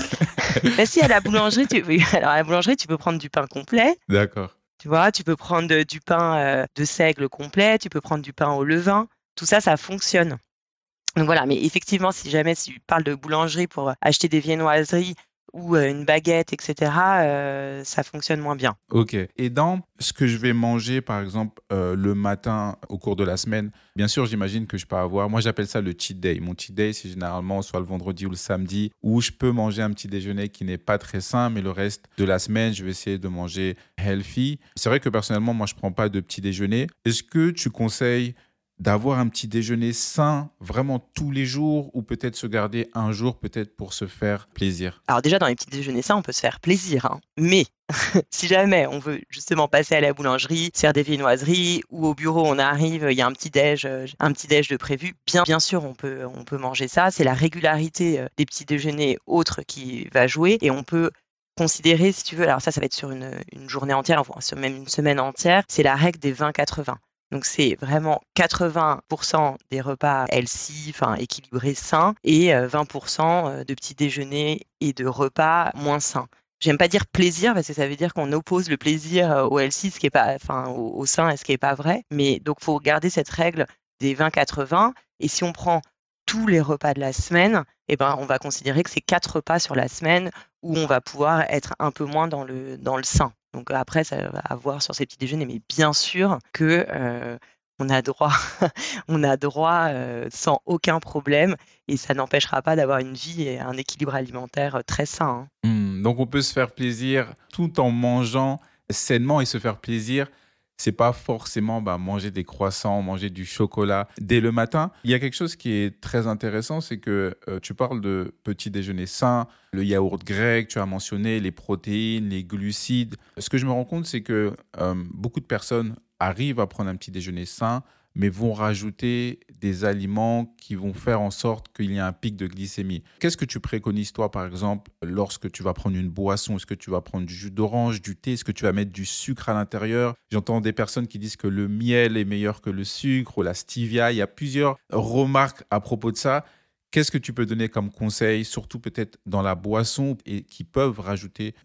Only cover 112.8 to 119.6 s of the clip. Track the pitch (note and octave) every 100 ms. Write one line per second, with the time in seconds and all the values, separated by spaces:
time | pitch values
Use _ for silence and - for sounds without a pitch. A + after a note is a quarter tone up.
112.8 | G#2+ G2+ F#2+ F#2 G2+ F2+ F2+ - G#2+ -
113.8 | G2+ G2 G2+ - G#2 A#2+ A#2 A#2 A#2 D#3+
114.8 | E3+ - A#2 B2 C3+ - E3+ - A#2+ G#2
115.8 | G2+ - - A#2+ A2+ G#2+ A2+ G#2+ A2+ D#3+
116.8 | D#3 G2+ - G2+ F#2+ - - F#2+ - G2
117.8 | B2+ B2 G2+ F#2+ F#2 - - G2+ G#2+ G2+
118.8 | G2 F#2 F2+ - B2 A#2+ A#2+ _